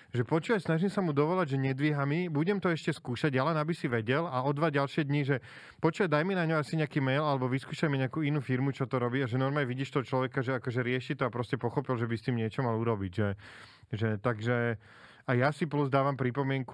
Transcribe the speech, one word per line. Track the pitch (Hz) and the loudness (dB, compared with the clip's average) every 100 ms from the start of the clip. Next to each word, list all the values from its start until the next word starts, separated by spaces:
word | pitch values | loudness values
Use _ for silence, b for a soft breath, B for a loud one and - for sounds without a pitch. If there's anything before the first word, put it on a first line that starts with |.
| B | B
že | 120 120 | -2 2
počúvaj, | 160 160 214 | 0 2 0
snažím | 156 160 196 | 2 2 2
sa | 202 180 | 0 0
mu | |
dovolať, | 143 151 185 160 | 2 2 2 0
že | 135 | 0
nedvíha | 135 131 151 143 | 0 0 0 2
mi, | 139 156 180 | 0 0 0
budem | 143 165 202 | 0 0 2
to | 180 | 0
ešte | 160 - | 0 -2
skúšať, | 147 - 120 156 | -4 -4 -2 0
ja | 131 139 | 2 2
len | |
aby | 156 151 | 0 0
si | 170 139 | -2 0
vedel | 117 110 139 170 | 0 2 0 0
a | 127 | 0
o | 135 | 0
dva | 143 160 | 2 2
ďalšie | 143 139 - 143 | 2 0 0 0
dni, | 147 | 0
že | 135 135 B B B B | 2 0 B B B B
počúvaj, | 160 - 185 | 0 2 2
daj | 147 | 2
mi | 180 | 2
na | 190 160 | 0 2
ňo | 160 | 0
asi | 139 165 | 0 0
nejaký | 151 151 | 0 0
mail | 135 135 | 2 2
alebo | 151 135 127 | 2 0 0
vyskúšaj | 131 - 147 156 | -2 -4 -2 0
mi | 135 | 0
nejakú | 131 160 | 0 0
inú | 147 151 | 0 0
firmu, | 127 127 139 | 0 0 0
čo | - 127 | -2 -2
to | 131 | 0
robí | 120 131 | 0 0
a | 127 | 0
že | 131 | 0
normálne | 135 147 127 | 0 0 0
vidíš | 127 139 | -2 -2
toho | 147 | -2
človeka, | 120 131 127 139 | 0 0 0 -2
že | 123 127 | -2 -2
akože | 135 120 | -2 -2
rieši | 120 127 123 | 0 -2 -2
to | 143 | -2
a | 127 | -2
proste | 120 123 123 | -2 -2 -2
pochopil, | 120 147 127 | -2 -2 -2
že | 123 117 | -2 -2
by | 117 | -2
s | - | -2
tým | 117 | -2
niečo | 110 - | -2 -2
mal | 123 110 | -2 0
urobiť, | 113 107 98 | 0 0 -2
že, | 101 104 98 B B B B B | 0 -2 -2 B B B B B
že | 104 110 104 | -2 -2 0
takže | 123 110 113 120 117 110 B B B B | -2 -2 0 0 0 -2 B B B B
a | - | 0
ja | 123 135 | 2 2
si | 156 165 | 2 -2
plus | 147 139 | 0 2
dávam | 139 139 131 | 4 4 2
pripomienku | 127 120 135 135 123 | 0 0 0 -2 0